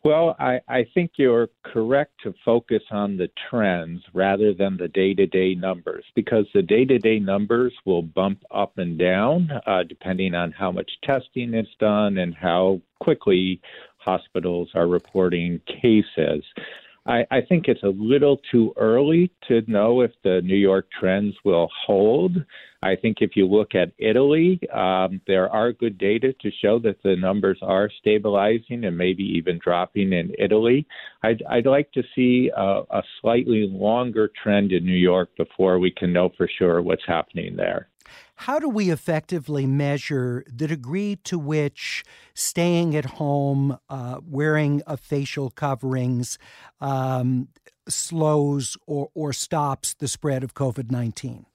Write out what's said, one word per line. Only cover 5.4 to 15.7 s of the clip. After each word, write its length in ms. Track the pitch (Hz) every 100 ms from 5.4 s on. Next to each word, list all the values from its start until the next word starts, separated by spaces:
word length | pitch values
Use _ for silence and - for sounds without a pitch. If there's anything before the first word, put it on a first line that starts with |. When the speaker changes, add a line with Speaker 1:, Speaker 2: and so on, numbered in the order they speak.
| 92
Speaker 1:
numbers, 500 | 92 92 90 87 - -
because 300 | - - 113 104
the 80 | 101
day-to-day 580 | 87 110 131 123 110 110
numbers 540 | 95 98 104 120 123 - 95
will 160 | 87
bump 400 | 82 92 98 98 -
up 260 | 104 98 -
and 220 | 87 82
down, 500 | 90 95 117 170 165 135 -
uh, 180 | 95
depending 500 | 85 90 92 92 95
on 180 | 85 87
how 180 | - 95
much 200 | 90 - -
testing 520 | - 135 - 131 120
is 140 | 113 104 _
done 380 | 107 104 104 95
and 160 | 87
how 480 | 82 90 87 95 95 _ _
quickly 580 | - 151 - 92 92 92 - - - _
hospitals 720 | - 92 - 90 87 87 87
are 120 | 87 85
reporting 760 | 87 _ 95 90 85 87 85 -